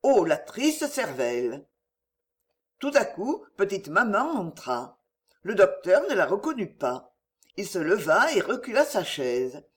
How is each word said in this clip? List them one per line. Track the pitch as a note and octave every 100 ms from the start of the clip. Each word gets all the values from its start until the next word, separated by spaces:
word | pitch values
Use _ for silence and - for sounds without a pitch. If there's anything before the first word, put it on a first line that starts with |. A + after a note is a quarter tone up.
Oh, | B3+ A#3+
la | E3 D3
triste | - G#3+ D4 D4+ D4
cervelle ! | C#4 A#3 B2+ A#2+ A#2+ B2 C#3 _ _ _ _ _ _ _ _ _ _ _ _
Tout | C#4
à | C#4
coup, | G#3 - A3+ G4 - -
petite | G3 G3 D3
maman | F3+ A3+ G3+ D4 C#4+
entra. | E3+ - - A#2+ - _ _ _ _ _
Le | F3+
docteur | G3+ G3 - F3 F#3+ G4
ne |
la | C#4
reconnut | - G3+ D#4+ C4 F3
pas. | _ B2+ B2+ - _ _ _ _ -
Il | G3
se | F#3
leva | D#3+ G3 D#3 F3 D4+
et | B3
recula | G3 A#3+ - A#3
sa | D4+ G#3+
chaise. | D#3 - B2+ B2 F#3+ D3 _